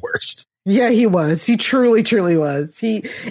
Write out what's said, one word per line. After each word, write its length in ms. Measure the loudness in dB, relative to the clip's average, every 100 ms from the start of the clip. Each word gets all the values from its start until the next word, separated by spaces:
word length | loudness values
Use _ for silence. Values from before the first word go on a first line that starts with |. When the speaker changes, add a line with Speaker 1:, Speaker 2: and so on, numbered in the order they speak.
Speaker 1:
worst. 460 | -8 -8 -8 -10 -14 _ -2
Speaker 2:
Yeah, 240 | 2 2
he 160 | 2 2
was. 380 | 2 0 -2
He 120 | 0 -2
truly, 460 | 0 2 4 4
truly 340 | 2 0 2 0
was. 420 | 0 -2 -6 -6
He, 260 | -4 -4 -6 -12 -14